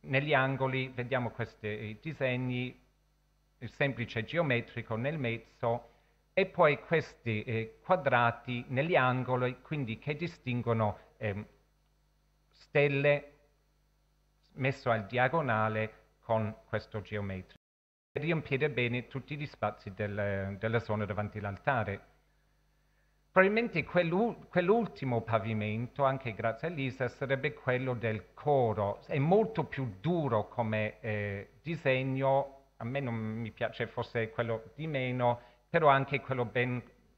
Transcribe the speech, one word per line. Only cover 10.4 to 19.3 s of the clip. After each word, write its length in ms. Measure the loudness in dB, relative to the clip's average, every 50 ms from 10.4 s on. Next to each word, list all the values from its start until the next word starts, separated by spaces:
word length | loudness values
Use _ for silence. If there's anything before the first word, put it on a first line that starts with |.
| -6 -4 -2 -2 0 0 2 2 2 0 -2 -4 -12 -20 _
ehm, 300 | -6 -4 -4 -4 -4 -8 -12 _ _ _ _ _ _ _ _ _ _ _ _ _ _ _ _ _ _ _ _
stelle 840 | _ -20 -8 _ 2 4 4 4 4 4 4 4 4 2 0 -10 -20 _ _ _ _ _ _ _ _ _ _ _ _ _ _ _ _ _ _ _ _ _ _ _ -8
messo 340 | -2 -2 -2 -2 0 0 0
al 160 | 0 0 0
diagonale 1000 | -2 0 0 0 2 2 0 0 2 2 2 2 0 0 -2 -4 -4 -6 -16 _ _ _ _
con 340 | _ 0 0 0 0 -2 -6 -10 -10
questo 340 | -6 -6 -6 -6 -6 -10 -10
geometrico, 640 | -8 -6 -6 -6 -6 -6 -8 -10 -10 -14 -20 -20 _ _ _ _ _ _ _ _ _ _
per 120 | -6 -4
riempire 480 | -2 0 -2 -2 -2 -2 0 0 0 0
bene 360 | 0 0 0 0 0 -4 -6
tutti 300 | -6 -10 -10 -8 -8